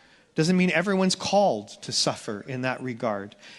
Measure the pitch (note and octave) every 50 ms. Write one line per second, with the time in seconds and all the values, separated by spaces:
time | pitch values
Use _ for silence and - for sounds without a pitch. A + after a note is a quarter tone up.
0 | _ _ _ _ _ _ - D#3 D#3 F3 F#3 F3+ F3+ F3+ D3+ E3 F3+ G#3 F#3+ F#3+
1 | F#3+ F#3 - - - - G3 G3+ G3+ E3+ A#2+ G#2 G2+ - - - - - - -
2 | - D3 A#2+ - - A#2+ G#2 G2 - C#3+ C3 B2+ B2+ B2+ B2 B2+ B2+ B2+ A#2 A2+
3 | B2 A2+ G#2 G2 G2 G#2 - - - - -